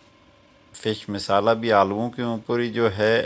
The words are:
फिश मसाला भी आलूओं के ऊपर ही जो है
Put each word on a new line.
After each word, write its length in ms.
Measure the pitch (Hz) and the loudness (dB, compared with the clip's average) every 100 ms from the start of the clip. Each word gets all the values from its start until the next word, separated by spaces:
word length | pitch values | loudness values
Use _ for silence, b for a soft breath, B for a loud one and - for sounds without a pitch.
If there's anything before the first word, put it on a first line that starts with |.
| _ _ _ _ _ _ _ | _ _ _ _ _ _ _
फिश 320 | - 110 107 - | -8 -6 -6 -6
मसाला 440 | 101 - 101 107 113 | -8 0 2 2 0
भी 140 | 117 | 2
आलूओं 380 | 101 95 101 120 | 4 4 0 -6
के 140 | 127 120 | -6 -6
ऊपर 340 | 113 - 120 | -6 -4 -2
ही 100 | 120 | -2
जो 180 | 113 113 | 0 0
है 220 | 98 107 117 | 2 2 2